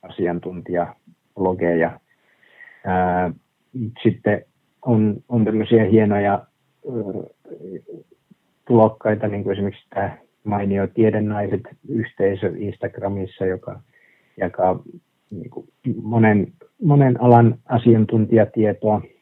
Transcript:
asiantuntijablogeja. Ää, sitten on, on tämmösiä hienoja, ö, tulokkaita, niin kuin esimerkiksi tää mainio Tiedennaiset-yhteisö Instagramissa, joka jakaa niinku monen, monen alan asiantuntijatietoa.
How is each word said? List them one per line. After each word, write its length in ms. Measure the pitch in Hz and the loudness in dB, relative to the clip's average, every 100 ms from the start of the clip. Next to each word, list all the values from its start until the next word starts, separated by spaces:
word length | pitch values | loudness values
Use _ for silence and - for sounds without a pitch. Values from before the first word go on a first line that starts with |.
asiantuntijablogeja. 2000 | 92 - 87 87 - 90 - 90 82 - _ _ _ - 92 92 85 85 82 76 _ _ _ _ _ _ - _ | -20 -6 -4 -4 -8 -12 -6 -4 -4 -8 _ _ _ -4 -4 0 0 0 -2 -4 _ _ _ _ _ _ -20 _
Ää, 460 | 98 92 90 90 90 80 _ _ _ 127 113 117 | -4 -2 0 0 -2 -6 _ _ _ -10 -10 -2
sitten 420 | 117 - - 104 - _ _ _ | -2 0 -2 -2 -4 _ _ _
on, 340 | - 113 107 104 _ | 0 2 2 -2 _
on 160 | 120 | -2
tämmösiä 400 | 107 110 110 113 | 0 -2 2 4
hienoja, 640 | 107 110 107 101 101 101 - _ _ _ - | 6 4 4 2 0 -2 -4 _ _ _ -10
ö, 40 | 120 104 98 - _ - 82 87 92 - - - _ _ _ _ _ | -8 -8 -10 -12 _ -20 -18 -16 -16 -16 -20 -20 _ _ _ _ _
tulokkaita, 640 | _ 120 110 110 110 107 110 | _ 4 4 2 -4 -2 -2
niin 160 | 101 | -6
kuin 80 | 98 | -6
esimerkiksi 340 | 98 98 - _ | -4 -4 -8 _
tää 280 | - 98 - _ _ | -8 -6 -8 _ _
mainio 420 | 104 104 98 98 95 | -8 -4 -2 -2 -2
Tiedennaiset-yhteisö 1700 | - 110 107 104 107 123 104 - - - 113 110 _ 98 98 98 85 | 0 0 2 -2 -4 -4 -6 -8 -20 -8 -6 -6 _ -2 0 -6 -6
Instagramissa, 880 | 101 90 95 - 101 98 95 - 95 | -10 -8 -10 -8 -8 -6 -8 -6 -6
joka 340 | 92 - 95 _ _ _ _ _ - | -6 -10 -18 _ _ _ _ _ -8
jakaa 460 | 90 - 90 92 - 87 _ _ _ | -8 -2 -2 -2 -8 -20 _ _ _
niinku 380 | 98 90 - - _ 131 - | -16 -14 -16 -20 _ -8 -8
monen, 500 | 107 117 110 104 90 - - _ | -4 2 4 2 0 -8 -20 _
monen 380 | 185 143 135 123 | 2 4 4 4
alan 380 | 123 123 117 110 _ | 6 8 6 2 _
asiantuntijatietoa. 1400 | 120 120 113 107 110 107 113 107 - 107 98 107 107 - _ | 0 4 4 4 0 2 2 2 2 -2 0 0 -2 -4 _